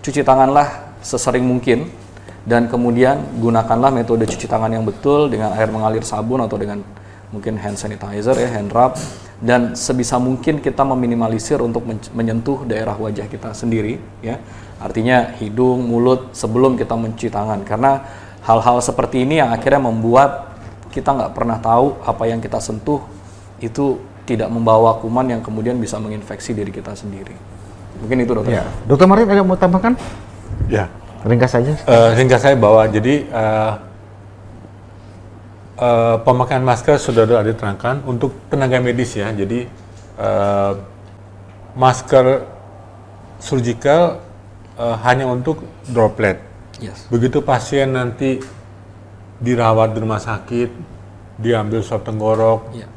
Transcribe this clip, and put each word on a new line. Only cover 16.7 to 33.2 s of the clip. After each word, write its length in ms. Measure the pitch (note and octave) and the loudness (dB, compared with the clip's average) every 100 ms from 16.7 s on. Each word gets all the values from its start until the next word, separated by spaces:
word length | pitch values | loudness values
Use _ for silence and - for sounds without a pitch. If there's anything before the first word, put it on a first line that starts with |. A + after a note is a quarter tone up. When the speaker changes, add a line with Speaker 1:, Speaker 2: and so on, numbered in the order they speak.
| B2 | 2
Speaker 1:
kita 160 | A#2+ A#2 | -2 -4
mencuci 320 | A2+ A2 A#2 | -4 -6 -6
tangan 340 | G#2 G#2+ G#2 G2 | -4 -4 -6 -6
karena 380 | G#2+ C3+ C#3 - - - - - | 0 0 0 -4 -18 -20 -12 2
hal-hal 320 | A2+ A#2+ B2 | 4 4 2
seperti 480 | B2 B2 A#2+ C3 B2+ | 0 -2 -2 0 0
ini 160 | D#3 | 2
yang 80 | A2+ | 2
akhirnya 320 | A2+ C3+ C#3+ | 2 2 2
membuat 640 | B2+ A2+ A2+ B2 C#3 - - - - - - | 2 0 4 6 4 0 -12 -16 -18 -18 -12
kita 220 | - C#3+ | -4 -2
nggak 260 | C3+ - - | -2 -2 -4
pernah 220 | A#2+ A2+ | -4 -2
tahu 380 | A2+ A#2+ C#3 C3+ | 2 4 4 0
apa 220 | - A2+ A2+ | -6 -2 -2
yang 160 | A2+ | -4
kita 160 | A2+ A2+ | -6 -8
sentuh 460 | - A2 G2+ D3 - - - - - - | -6 -8 -4 -4 -6 -20 -20 -20 -20 -12
itu 380 | A#2 A2+ C#3 B2+ - - - | -8 -2 -2 -2 -8 -18 -6
tidak 240 | A#2 A2 | -2 -2
membawa 480 | A#2 A2+ A2 A2+ A2 | 0 4 6 6 2
kuman 300 | A2+ A#2+ C3 | -2 -2 0
yang 160 | A#2 | -4
kemudian 340 | A2 A2 A2+ B2 | -6 -4 -4 -4
bisa 240 | G#2+ G#2+ | -4 -6
menginfeksi 540 | A2 G#2+ G2+ G#2+ - A2 | -8 -10 -12 -14 -8 -6
diri 160 | G2 | -6
kita 240 | F#2+ - G2+ | -8 -12 -12
sendiri. 400 | G#2+ G2 G2 - - - - - - - | -12 -12 -14 -18 -18 -18 -18 -18 -18 -12
Mungkin 240 | A2 B2+ | -2 0
itu, 80 | A#2+ | 0
Dokter. 260 | A2+ G#2+ A2+ | 0 0 -2
Speaker 2:
Ya. 80 | - - G#2+ | -2 -8 0
Dokter 180 | C#3+ F#3 | 6 6
Martin 220 | G3+ A3+ | 6 6
ada 160 | G3+ | 4
mau 160 | F#3+ F#3 | 2 2
tambahkan? 340 | F#3 F#3 A3+ B3+ - - - - - - - | 2 2 2 0 -4 -14 -18 -18 -14 -6 -2
Speaker 3:
Ya. 220 | G#2+ F2+ - - - | -2 -2 -8 -20 -8
Speaker 2:
Ringkas 320 | G#2+ A#2+ B2 | 0 2 4
saja. 240 | A#2+ B2+ D3+ | 2 0 -2
Speaker 3:
Eh, 260 | - A#2 A2+ A#2 | 4 6 8 6
ringkas 240 | B2+ B2+ | 6 6
saya 160 | C#3 C3+ | 6 6
bahwa 320 | G#2 A2 A2 | 8 8 6
jadi, 400 | G#2 A#2 D3 | 2 2 0